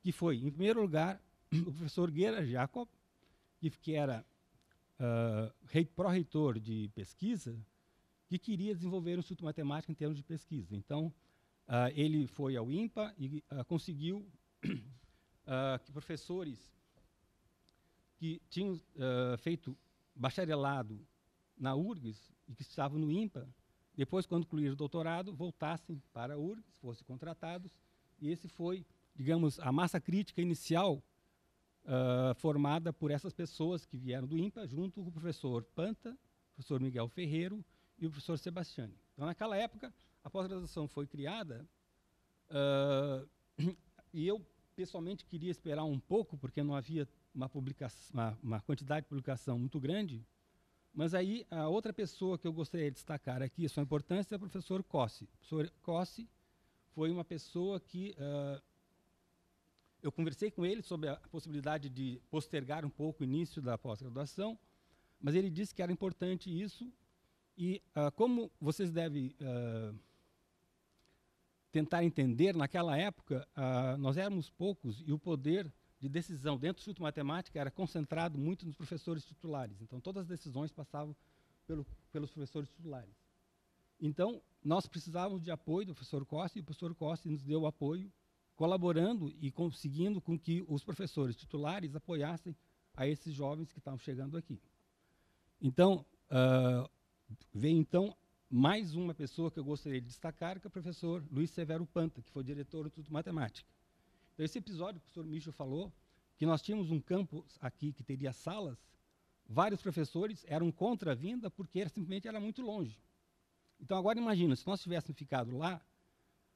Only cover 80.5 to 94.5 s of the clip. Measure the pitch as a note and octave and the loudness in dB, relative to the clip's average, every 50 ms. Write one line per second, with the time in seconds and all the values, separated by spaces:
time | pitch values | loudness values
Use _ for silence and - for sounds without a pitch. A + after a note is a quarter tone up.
80.5 | B2+ C3+ D3+ D#3 - - D3 - - D3 D3+ D3+ D3 - _ _ _ _ _ _ | -6 -4 -4 -4 -6 -8 -12 -8 -6 -6 -6 -6 -8 -12 _ _ _ _ _ _
81.5 | _ _ _ - D#3+ D3+ C#3 - - - _ _ - D3+ D3 C#3 - D#3+ C#3+ - | _ _ _ -6 -6 -6 -6 -8 -10 -16 _ _ -6 -4 -4 -4 -6 -8 -8 -6
82.5 | - D#3 D3 C#3 - - E3+ E3 C#3 B2+ A2+ G2 G#2 _ _ _ _ _ _ _ | -4 -6 -6 -6 -8 -14 -12 -10 -10 -10 -12 -14 -20 _ _ _ _ _ _ _
83.5 | _ _ _ _ _ _ _ _ _ - E3 D3+ D3 - F3+ G#3+ A#3+ - - _ | _ _ _ _ _ _ _ _ _ -2 0 0 2 4 2 2 2 -2 -10 _
84.5 | _ _ - D3 D#3+ F#3+ F3+ - - E3 - E3+ D#3+ F3 F3+ G3+ G3 F#3 D#3+ F3 | _ _ 0 2 4 4 2 0 -6 -10 -8 -4 -4 -2 -2 0 -2 -2 -2 -4
85.5 | E3 - - - D#3 F#3 G#3 F#3+ D#3 - B2+ - - C#3 C3+ - D3+ D3+ F#3 E3+ | -4 -4 -2 0 0 0 0 -2 -6 -10 -10 -4 -4 -4 -4 -2 -2 -2 -2 -2
86.5 | - A3 D#3+ - D3+ - F3+ E3 E3+ - D#3+ D3+ E3+ D#3+ - E3+ D3+ D3 C3+ C3+ | -4 -6 -8 -8 -8 -6 -6 -6 -6 -4 -2 -2 -2 -2 -2 -2 -2 -2 0 2
87.5 | D3+ D#3+ D#3 D3+ D3+ - D3 C#3 D#3+ F#3 F#3+ G3 - _ _ _ _ _ _ _ | 2 4 4 2 0 0 0 0 0 0 -4 -8 -12 _ _ _ _ _ _ _
88.5 | _ - D#3 E3+ D3+ E3+ F3 F3+ E3+ D#3 E3+ G#3 A#3+ G#3+ E3 C#3+ - - D3 C3+ | _ 2 4 4 4 6 4 4 6 6 6 4 4 2 0 -2 -4 -2 -2 -2
89.5 | - - E3+ E3+ C3+ - - D3 C3+ D3+ F3 G3+ G#3 F#3 - - E3 D#3+ - - | 0 2 0 0 0 -2 -4 -4 0 2 2 2 2 0 0 0 -2 0 2 0
90.5 | E3 F3 F#3 - D3+ C#3+ - - D3+ - G3 D#3+ - D#3 C#3 B2 A#2 - - - | 0 0 0 0 -2 -2 -2 -2 -4 -4 -4 -4 0 0 0 0 0 -4 -8 -6
91.5 | - D3+ D3 D3 F3+ G3+ F3 D3 C3+ D3+ - - E3+ D#3 C#3+ D3+ E3+ E3 - F3+ | -4 -2 -2 -2 -2 -2 -4 -4 -6 -6 -6 -4 -2 0 0 0 -2 -4 -6 -8
92.5 | D3+ - _ _ _ _ _ _ - - C3 C#3 D#3 D3 - E3 D3+ C3+ C#3+ C#3 | -10 -10 _ _ _ _ _ _ -4 0 2 2 2 0 -2 -6 -4 -2 -2 -2
93.5 | C#3+ D3+ E3 - - D3+ - C#3+ C3+ B2 - - C3 B2 C3+ C#3 D3+ E3 D#3+ - | -2 -2 -6 -8 -10 -12 -10 -8 -8 -8 -6 -6 -6 -4 -4 -4 -6 -6 -6 -6